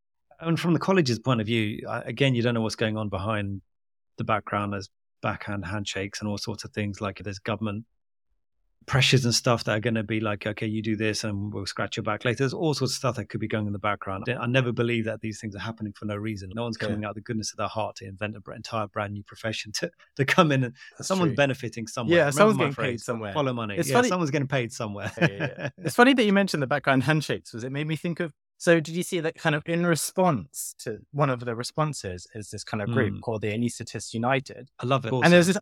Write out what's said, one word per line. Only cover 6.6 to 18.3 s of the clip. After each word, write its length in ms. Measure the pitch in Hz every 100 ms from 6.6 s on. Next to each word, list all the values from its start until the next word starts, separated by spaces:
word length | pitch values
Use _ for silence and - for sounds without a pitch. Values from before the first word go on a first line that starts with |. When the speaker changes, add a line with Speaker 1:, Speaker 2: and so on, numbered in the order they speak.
| 101
Speaker 1:
of 60 |
things. 260 | - 104 95
Like, 200 | 101 98
there's 160 | 101 98
government 460 | - 104 110 101 113 _ _ _ _ _ _ _ _ _ -
pressures 400 | 131 - 131 123
and 80 |
stuff 300 | 113 - 117
that 80 | - 107
are 40 |
gonna 240 | 117 113
be 160 | 101 110
like, 260 | 107 104 110
"Okay, 220 | 104 113
you 120 | 107
do 140 | 110 110
this 280 | 110 104
and 280 | 110 101 104
we'll 140 | 104 98
scratch 320 | - 101 -
your 60 |
back 200 | 104 107
later." 160 | 123 113
There's 140 | 143
all 220 | - 160 139
sorts 180 | 131
of 40 | -
stuff 180 | 127 113
that 140 | 101
could 100 | 113
be 80 | 107
going 180 | 113 104
in 80 |
the 60 | 101
background. 460 | 104 101 - 95 -
I 160 | 123 120
never 260 | 131 123
believe 340 | 120 117 117 110
that 160 | 110
these 180 | 110 104
things 160 | 113 104
are 40 |
happening 340 | 110 113 107
for 120 | - 107
no 100 | 104
reason. 360 | 107 101 95
No 100 | 110
one's 140 | 120 110
Speaker 2:
Yeah. 80 | 107
Speaker 1:
coming 140 | 104
out 60 | 104
of 60 | 107
the 60 |
goodness 300 | - 110 104
of 60 | -
their 100 | 101
heart 280 | 110 104 -
to 80 | 104
invent 300 | 95 104